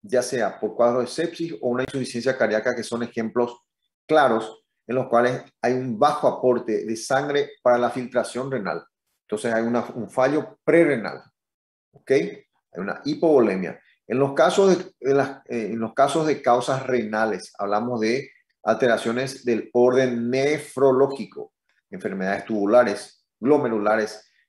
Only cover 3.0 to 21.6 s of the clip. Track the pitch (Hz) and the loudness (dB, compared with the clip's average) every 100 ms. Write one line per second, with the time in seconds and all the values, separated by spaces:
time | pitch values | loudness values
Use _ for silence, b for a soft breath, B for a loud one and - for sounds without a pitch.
3 | 117 - 110 123 120 - _ _ _ _ | -6 -6 -4 -2 -2 -4 _ _ _ _
4 | - 156 135 113 110 - _ _ - 127 | 0 4 4 2 -2 -12 _ _ -6 -4
5 | 127 117 123 127 - _ 120 127 127 107 | 0 2 2 0 -8 _ -2 -2 -2 0
6 | 143 - 135 - 127 120 - 104 104 113 | 0 2 0 0 2 0 0 -4 -4 -6
7 | - 135 147 143 143 - 127 120 120 131 | -2 -2 0 -2 -2 -2 2 2 2 -2
8 | 120 123 110 120 135 131 95 82 - _ | -4 -4 -4 -4 -6 -6 -4 -8 -10 _
9 | _ _ - 107 120 113 117 120 110 - | _ _ -8 -6 -2 0 0 -2 -4 -8
10 | 101 - 131 151 139 - - 165 160 131 | -6 0 2 0 -4 -6 2 4 4 2
11 | 98 67 - _ _ _ _ _ _ _ | -4 -10 -16 _ _ _ _ _ _ _
12 | - 135 180 - _ _ _ - 98 - | 0 0 0 -8 _ _ _ -10 -8 -6
13 | 139 151 165 143 113 95 87 - b b | -6 0 4 6 6 2 -4 -8 b b
14 | - 123 139 139 165 185 196 180 - - | -6 -2 0 2 2 4 4 4 0 -6
15 | 123 139 135 - - 120 104 113 110 - | 0 2 0 -6 -10 -6 -6 -6 -4 0
16 | 135 160 156 - - 123 123 131 127 127 | 2 2 0 0 2 2 2 -4 -2 -2
17 | 107 110 110 92 - - 101 104 120 120 | -2 -2 -2 -2 -8 -8 -4 -2 -2 -2
18 | 110 127 139 B B B - 113 127 110 | 0 -2 -6 B B B -2 2 2 2
19 | 113 120 135 - 123 113 - 123 123 127 | 0 -4 -4 -6 -4 -2 0 2 4 4
20 | 131 120 117 131 139 151 - - 135 131 | 2 0 -2 0 0 -2 -6 0 2 4
21 | 135 - - - - _ | 2 0 -12 -14 -16 _